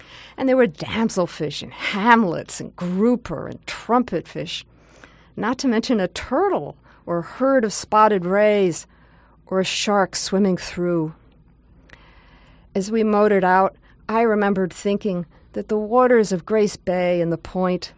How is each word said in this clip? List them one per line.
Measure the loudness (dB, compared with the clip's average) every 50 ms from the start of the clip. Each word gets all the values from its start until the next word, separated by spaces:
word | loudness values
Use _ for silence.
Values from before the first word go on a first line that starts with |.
| -20 -20 -20 -20 -20 -18 -8
And | -4 0 2
there | 4
were | 4 4
damselfish | 2 0 -8 -10 -6 -2 -2 -2 0 0 -2 -4 -4 -4 -6 -6 -6 -6 -10
and | -14 -14
hamlets | -14 -10 -8 -6 -4 0 4 4 6 6 4 0 -2 -6 -6 -8 -8 -8
and | -8 -12 -12
grouper | -10 -8 -4 -2 0 2 2 2 0 -4 -10 -10 -10 -10
and | -12 -14 -14 -14
trumpetfish, | -14 -14 -12 -4 0 0 0 0 0 -4 -6 -6 -8 -10 -10 -10 -8 -10 -12 -14 _ _ _ _ _ -20 -20 -20 -20 _ _ _ _ -10
not | -6 -4 -4 -4 0
to | 0
mention | 0 0 0 0 0 0 0
a | 0
turtle | -2 -4 -8 -8 -4 -2 0 0 0 0 -2 -4 -8 -14 _ _ -20 -20 _ -8
or | -6 -6 -6
a | -6
herd | -8 -4 -2 0 2 4 2 2
of | 0 -4
spotted | -6 -4 2 4 6 6 6 4 2 0
rays | 0 2 4 4 4 4 4 2 0 0 -4 -10 _ _ _ _ _ _ _ _ _ _ _ _
or | -4 -2 -2
a | -2
shark | -2 -2 -4 -2 0 2 2 2 0 -2
swimming | -6 -4 -2 0 2 2 2 0
through. | -2 -4 -8 -6 -4 -2 -2 0 -2 -2 -4 -8 -14 _ _ _ _ _ _ _ _ _ _ -20 -20 _ -20 -20 _ -20 -20 -20 -20 _ -20 -20 _ _ _ -20 _ _ _ -6
As | -6 -4 -2
we | 0 0 2
motored | 2 2 4 4 4 4 2 4
out, | 4 4 4 4 2 -2 _ _ _ -20 _ -10
I | -4 0 0
remembered | 2 2 2 2 2 0 0 0 -2 -4 -4
thinking | -6 -4 -2 -2 -2 -2 -4 -4 -4 -8 _ _ -20 _ _ -12
that | -10 -6
the | -4 -4
waters | -4 -2 0 2 4 6 6 6 4 4 2
of | 0 -4 -2
Grace | 0 2 2 2 2 -2
Bay | -6 -4 -4 -2 0 2 2 2 0
and | 0 0
the | -2
Point, | -4 -6 -8 -4 -2 0 0 0 -2 -6 -10 -18